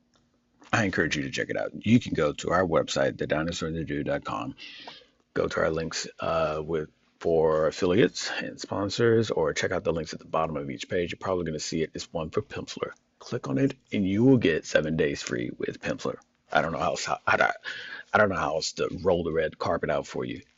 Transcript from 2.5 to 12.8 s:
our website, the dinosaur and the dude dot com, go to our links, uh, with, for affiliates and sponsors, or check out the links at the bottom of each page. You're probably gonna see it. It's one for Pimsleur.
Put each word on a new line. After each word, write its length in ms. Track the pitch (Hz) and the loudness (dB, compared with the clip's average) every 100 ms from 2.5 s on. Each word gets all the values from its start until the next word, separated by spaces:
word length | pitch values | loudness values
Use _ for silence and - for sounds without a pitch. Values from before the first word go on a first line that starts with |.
our 140 | 85 | 2
website, 540 | 92 78 64 71 67 60 | 4 2 2 2 0 0
the 80 | 67 | -2
dinosaur 420 | 76 82 82 82 | 0 -2 -4 -4
and 80 | 80 | -4
the 80 | |
dude 220 | 71 71 69 | -4 -4 -2
dot 180 | 71 | -4
com, 300 | - - - - - - - - - _ _ | -4 -6 -6 -10 -14 -18 -18 -20 -20 _ _
go 140 | - 82 | -2 -2
to 120 | - | 0
our 100 | 82 | 0
links, 360 | 80 82 - - - | 0 -2 -6 -10 -6
uh, 420 | - 82 80 76 | -2 0 0 -2
with, 240 | 76 80 76 _ _ _ | -2 -4 -4 _ _ _
for 480 | 85 82 80 78 78 | 0 4 4 4 2
affiliates 640 | - 92 90 90 - - - | 2 2 4 4 2 -6 -6
and 220 | - - | -8 -10
sponsors, 720 | - 101 101 - 117 113 110 | -8 -4 -4 2 4 4 2
or 220 | - 78 | 2 0
check 200 | - 101 | 0 -2
out 100 | 92 | 0
the 80 | 85 | 0
links 200 | 82 78 | -2 -4
at 60 | 82 | -10
the 40 | - | -4
bottom 300 | 80 80 78 | -2 0 -2
of 140 | 71 | -6
each 180 | - - | -8 -4
page. 220 | 95 87 | -2 -2
You're 80 | 98 | -4
probably 260 | - 92 | -2 -2
gonna 140 | 82 76 | -2 -4
see 240 | - 82 | -4 -2
it. 80 | 78 | -2
It's 180 | - - | -4 -8
one 180 | 85 78 | -6 -4
for 100 | - | -4
Pimsleur. 500 | - - - - | -4 -6 -10 -6